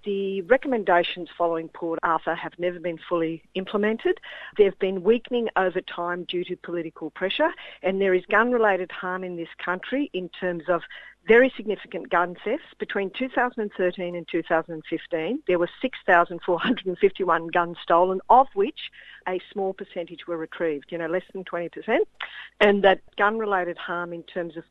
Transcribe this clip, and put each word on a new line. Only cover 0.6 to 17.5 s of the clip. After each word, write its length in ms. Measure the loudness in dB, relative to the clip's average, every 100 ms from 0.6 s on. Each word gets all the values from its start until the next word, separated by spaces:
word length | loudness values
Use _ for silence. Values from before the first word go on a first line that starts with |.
| 2 -2 4 4 4 -6 -12
following 400 | -2 -2 -2 -6
Port 320 | -8 -6 -2
Arthur 320 | 0 0 0 -4
have 160 | -6 -4
never 160 | -6 -4
been 240 | -8 -8
fully 400 | -4 -2 -2 -4 _ -8
implemented. 640 | -4 -2 0 0 -2 -2 -6 -16 -14 4
They've 160 | 4 4
been 240 | -2 0
weakening 480 | 2 2 2 -2 0 0
over 240 | 0 0
time 480 | -6 -8 -4 -4 -4
due 160 | -6 -6
to 40 | -8 -6
political 400 | -6 -8 -10 -12 -4
pressure, 400 | -4 0 0 -2 -18 -6
and 160 | -2 0
there 160 | 2
is 120 | 2 4
gun-related 640 | 4 4 4 4 2 -2
harm 320 | -8 -6 -6
in 160 | -6 -8
this 120 | -10 -10
country 560 | -6 -6 -4 -4 -2
in 160 | -4 -8 -6
terms 320 | -4 -4 0
of 160 | -2 -2 -18 -20 -20 6
very 240 | 6 6
significant 560 | 2 -6 -6 -6 -10 0
gun 240 | 0 0 -2
thefts. 320 | -6 -6 -8 -12
Between 320 | -6 -4 -6
two 160 | -6 -4
thousand 400 | -2 -2 -2 -8
and 40 | 0
thirteen 400 | -2 -2 -8 -8
and 80 |
two 160 | -4 -6
thousand 400 | 0 0 0 -10
and 40 | -8
fifteen, 560 | -8 -4 -4 -4 -6
there 160 | 0 0
were 80 | 0 -2
six 160 | -6 -6 4
thousand 320 | 6 6 -2 -2
four 80 | 0
hundred 320 | 0 -2 -2
and 80 | 2
fifty-one 560 | 2 2 0 0 0